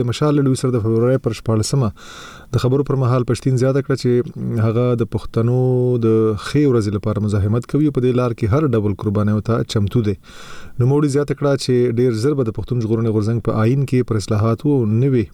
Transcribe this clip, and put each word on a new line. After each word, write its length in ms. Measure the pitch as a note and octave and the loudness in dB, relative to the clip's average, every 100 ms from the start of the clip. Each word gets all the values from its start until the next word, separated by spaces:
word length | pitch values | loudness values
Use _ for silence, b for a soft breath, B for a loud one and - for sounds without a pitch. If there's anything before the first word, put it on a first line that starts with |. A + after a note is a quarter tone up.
له 80 | A#2+ | 0
مشال 260 | A#2 D3+ D3 | 0 0 2
له 80 | C#3 | 2
لوی 120 | C3 | 0
سره 120 | C3 B2 | 0 0
د 60 | G#2+ | 0
فبرورۍ 360 | A2+ A#2+ B2+ B2 | 2 2 0 -2
پر 100 | A2 | -4
شپاړلسمه 480 | - A2 G#2+ C#3 A2 - B B B B B A#2+ | -2 0 0 0 -2 -4 B B B B B -2
د 80 | B2 | 2
خبرو 220 | C3+ C#3 | 0 0
پر 100 | C3+ | 0
مهال 260 | B2 B2+ A#2+ | 0 0 0
پښتین 320 | A#2+ C3+ B2+ | -2 0 0
زیاته 220 | C3 C3+ C3 | 2 0 0
کړه 100 | C3 | -2
چې 100 | B2 B2 A#2+ - B2 A#2 A2+ | 0 0 0 -6 -6 -2 0
هغه 340 | A2+ B2 A#2+ | 2 0 0
د 100 | A#2 | -2
پښتنو 480 | A2+ - A#2 A#2 B2+ B2+ B2+ B2 B2 A2+ | -4 -4 -2 0 2 2 2 0 2 2
د 40 | A2 A2 G#2+ - | 2 2 0 -2
ښې 140 | C#3+ D3 | 0 2
ورځې 200 | A#2+ G#2 G2+ | 2 0 -2
لپاره 280 | A2 G#2 G#2+ | -2 -2 0
مزاحمت 420 | G2+ G2+ A#2 - C#3+ | 0 0 0 -2 0
کوي 180 | D3+ | 0
او 20 | C#3 | 0
په 40 | B2+ | 0
دې 140 | B2 | 2
لار 140 | B2 A2+ | 0 -2
کې 80 | G#2+ C3+ | 0 0
هر 160 | D#3 A#2 | 2 2
ډول 240 | G#2 G2+ G#2+ | 0 -2 -2
قربانیو 420 | G#2 G#2 G#2+ G2+ | 0 0 0 0
ته 180 | A#2 B2+ | -2 -2
چمتو 340 | A#2 G2+ B2+ G#2 | -2 0 0 0
دی. 100 | G2 | -2
نوموړي 960 | - - - - - - B2 C#3+ D3 C3+ | -8 -20 -16 -14 -10 -2 2 2 2 0
زیاته 240 | C#3+ C#3 | -2 0
کړه 240 | C#3+ C#3 | 0 0
چې 340 | - B2 B2 A#2 | 2 2 2 2
ډېر 200 | B2+ A2 C3 | 0 2 0
ژر 120 | C#3+ | 0
به 100 | A2+ | -2
د 80 | G#2+ | -4
پښتون 260 | - B2 G#2+ | -4 -2 0
ژغورنې 240 | A2+ A2+ G#2+ | 0 0 0
غورځنګ 340 | G#2 A#2 - | 0 -2 -2
په 160 | A2 A2 | 0 2
آئین 240 | C3+ C3 | 2 0
کې 240 | B2+ B2 | 0 0
پر 100 | A2 | -2
اصلاحاتو 540 | - G#2+ A2+ A2+ D3+ C#3 | -2 0 0 0 0 0
او 60 | A2 A2 | 2 2
نوي 260 | C#3 B2+ G#2+ | 2 2 -2